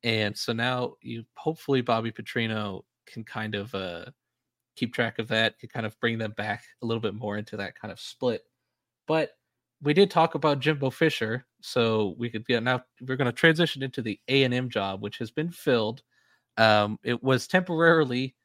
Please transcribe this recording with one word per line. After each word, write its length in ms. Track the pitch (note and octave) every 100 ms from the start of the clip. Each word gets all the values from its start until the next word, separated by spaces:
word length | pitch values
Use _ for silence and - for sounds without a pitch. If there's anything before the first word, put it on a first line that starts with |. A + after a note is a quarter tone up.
And 340 | A#2+ A2+ G#2 G2+
so 160 | -
now 440 | A2+ A#2+ B2+ B2 -
you, 220 | - A#2 A2+ -
hopefully 460 | - D#3+ - C3+
Bobby 300 | B2 A2+ A2+
Petrino 720 | - A2+ - A2+ A2 G#2+ F#2+ - _ _
can 160 | -
kind 320 | A2 - G#2+ G#2+
of, 180 | G#2
uh, 320 | G2 F#2+ E2+ - - _ _ _ _ _ -
keep 180 | B2
track 240 | - A#2 -
of 100 | A2+
that, 280 | A2+ A2+ -
can 120 | A2+
kind 180 | A#2+ A2
of 120 | -
bring 200 | A#2 A2+
them 140 | A2 A2
back 260 | G#2+ G2+ - _
a 20 | A#2
little 160 | A#2
bit 140 | G#2+ G2+
more 240 | G#2+ G#2
into 180 | G#2 G#2+
that 160 | G2
kind 180 | - G#2+
of 80 | E2+
split. 440 | - - B2+ A2 _ _ _ _ _ _ -
But 240 | D#3+ D3+ _ _ _ _ _
we 140 | D3 D3+
did 160 | G3
talk 240 | F3 E3 D3+
about 240 | D3+ C#3+
Jimbo 320 | C#3 D3+ C3+
Fisher, 560 | - D#3+ - A2 D#2 - _
so 520 | - - A2+ A2 G#2 E2+
we 100 | A#2
could 160 | A2 A2+
get, 160 | A#2
now 220 | A#2 B2+ - _
we're 140 | B2+ C3
gonna 160 | C3
transition 500 | A#2 E3 D#3+ E3+ -
into 220 | C3+ -
the 160 | A2 G2+ -
A 160 | C#3
and 100 | C3
M 160 | B2 B2+
job, 320 | A#2 G2 G2
which 160 | G#2 -
has 140 | A#2
been 180 | - E3
filled. 540 | E3+ - A#2+ G#2+ B2+ _ _ _ _ _ -
Um, 400 | A2+ G#2 G#2 G#2
it 180 | B2 A#2+
was 220 | C3 C3 -
temporarily 880 | F#3 F3+ E3 E3 E3 C#3+ B2 C3 _